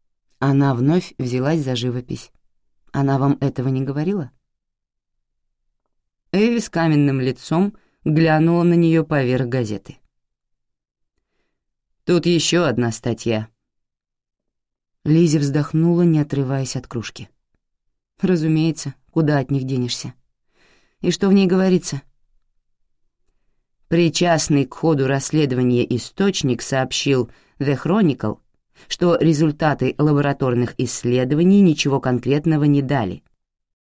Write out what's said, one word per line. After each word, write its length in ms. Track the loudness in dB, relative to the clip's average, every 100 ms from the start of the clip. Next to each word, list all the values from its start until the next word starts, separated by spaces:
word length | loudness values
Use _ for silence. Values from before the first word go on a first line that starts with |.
| _ _ _ -4
Она 380 | 0 2 2 2
вновь 400 | 2 0 -2 -8
взялась 440 | -6 -2 -2 -2
за 140 | -2 -4
живопись. 560 | -4 -6 -8 -12 -14 _ _ _ _ _ _
«Она 260 | -4 0 0
вам 200 | 0 0
этого 280 | -2 -4 -4
не 120 | -4
говорила?» 500 | -4 -4 -4 -4 -6 _ _ _ _ _ _ _ _ _ _ _ _ _ _ _ _ _ _ _ _
Эви 280 | 0 2 0
с 100 | -2
каменным 500 | -2 2 4 2 0
лицом 560 | -2 -4 -4 0 -2 -4 _ _
глянула 580 | -2 2 4 4 4 2
на 140 | 2 4
неё 280 | 4 2
поверх 440 | 0 -2 0 0 -2
газеты. 500 | -2 -4 -6 -12 -20 _ _ _ _ _ _ _ _ _ _ _ _ _ _ _ _ _ _ _ _
«Тут 240 | 0 0 2
ещё 380 | 0 2 0 0
одна 260 | 0 -2
статья». 560 | -2 -6 -4 -2 -4 -6 _ _ _ _ _ _ _ _ _ _ _ _ _ _ _
Лизи 340 | 0 2 4 2
вздохнула, 640 | 0 -2 0 0 2 4
не 180 | 4 2
отрываясь 560 | 0 -2 -2 -4 -4 -8
от 100 | -8
кружки. 440 | -10 -10 -14 -20 _ _ _ _ _ _ _ _ -4
«Разумеется, 720 | 0 0 2 0 0 -2 -8 -14 _
куда 300 | -2 2 2
от 100 | 0
них 140 | -4
денешься? 500 | -2 -4 -4 -6 -12 -16 _ _ _ _ _ _ _ _
И 120 | -4
что 160 | 0 2
в 40 |
ней 140 | 4 4
говорится?» 560 | 2 2 0 -2 -10 -12 _ _ _ _ _ _ _ _ _ _ _ _ _ _ _ _ _ -2
Причастный 800 | 0 2 2 0 0 2 0 0
к 100 | -2
ходу 320 | -2 0 0
расследования 760 | -2 -2 0 0 0 0 0 0 -4
источник 640 | -6 -2 -2 0 -2 -4
сообщил 680 | -4 -4 -2 -4 -2 0 -2 -8 _ -6
The 180 | -4 -2
Chronicle, 540 | 0 2 2 0 -4 -8 _ _ _ _ -12
что 300 | -4 0 2
результаты 800 | 2 2 0 0 -2 -2 -4 0
лабораторных 800 | 0 2 0 -2 -2 0 -2 -4
исследований 840 | -6 -4 -2 0 0 2 4 6
ничего 380 | 4 4 0 -2
конкретного 680 | 0 -2 0 -2 0 2 2
не 160 | 2
дали. 420 | 0 -2 -4 -8 _ _ _ _ _ _ _